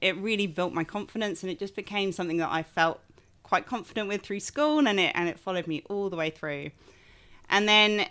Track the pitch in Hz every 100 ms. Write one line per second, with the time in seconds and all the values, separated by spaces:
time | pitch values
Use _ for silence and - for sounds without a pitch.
0 | 185 175 202 214 202 160 180 165 156 208
1 | 202 - 214 165 185 170 196 196 196 208
2 | 196 180 175 170 160 160 160 - 165 -
3 | - - _ _ - 180 - 233 330 -
4 | 202 202 - 202 - - 302 302 269 202
5 | 175 - 175 - - 185 170 151 - 202
6 | 196 175 160 156 156 143 147 - - -
7 | - - - - - 196 208 214 214 208
8 | -